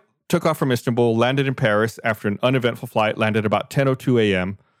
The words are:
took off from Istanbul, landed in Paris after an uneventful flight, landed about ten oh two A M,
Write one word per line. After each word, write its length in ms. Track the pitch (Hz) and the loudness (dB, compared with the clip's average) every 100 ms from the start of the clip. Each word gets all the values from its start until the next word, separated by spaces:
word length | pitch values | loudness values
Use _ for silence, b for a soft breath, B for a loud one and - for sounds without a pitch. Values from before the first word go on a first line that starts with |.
| _ _ - | _ _ -4
took 160 | 175 170 | -2 0
off 120 | 151 | 0
from 140 | 139 | -2
Istanbul, 460 | 120 - 120 120 113 | -2 -2 0 2 2
landed 300 | 120 139 135 | 2 0 -2
in 60 | |
Paris 460 | 127 120 104 113 - 117 | 0 2 2 0 -2 -4
after 240 | 107 107 | -2 -4
an 100 | 101 | -2
uneventful 460 | 127 131 120 117 123 | 0 2 0 -2 -4
flight, 300 | 117 107 - | 0 0 0
landed 280 | 110 107 104 | 0 0 0
about 240 | 101 - | -2 -2
ten 200 | 143 135 | -2 0
oh 40 | |
two 260 | 131 - 120 | 0 0 2
A 140 | 107 | 2
M, 240 | 95 90 98 _ _ | 0 -2 -6 _ _